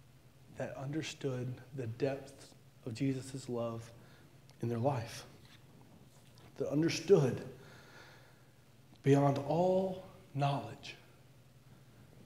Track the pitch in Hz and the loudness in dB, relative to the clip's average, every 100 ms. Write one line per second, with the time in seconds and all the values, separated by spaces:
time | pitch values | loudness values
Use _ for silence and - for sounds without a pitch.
0 | - - - - - - 123 - 135 156 | -20 -20 -20 -20 -18 -10 -10 -8 -8 -6
1 | - - 139 127 123 123 - 135 117 110 | -6 -6 -4 -4 -6 -8 -10 -10 -8 -2
2 | 139 135 - - - - - - 123 113 | -2 -2 -8 -18 -20 -20 -20 -14 -10 -2
3 | 135 131 117 135 - 120 117 113 113 - | 0 0 -6 -10 -6 -4 -2 -4 -10 -18
4 | - - - - - - 120 117 131 131 | -20 -20 -20 -20 -20 -8 -4 0 2 0
5 | - - - - - - - - - - | -4 -10 -16 -20 -20 -20 -20 -20 -20 -20
6 | - - - - - - 131 143 165 - | -20 -20 -20 -20 -18 -8 -2 2 2 0
7 | - 190 131 104 - - - - - - | 6 6 6 0 -6 -14 -18 -20 -20 -20
8 | - - - - - - - - - - | -20 -20 -20 -20 -20 -20 -20 -20 -20 0
9 | 143 139 143 127 - 160 185 185 190 180 | 6 8 6 4 2 2 4 4 2 -4
10 | - - - 135 143 139 110 110 - - | -12 -18 -10 -2 0 0 -4 -12 -14 -16
11 | - - - - - - - - - - | -20 -20 -20 -20 -20 -20 -20 -20 -20 -20
12 | - - | -20 -20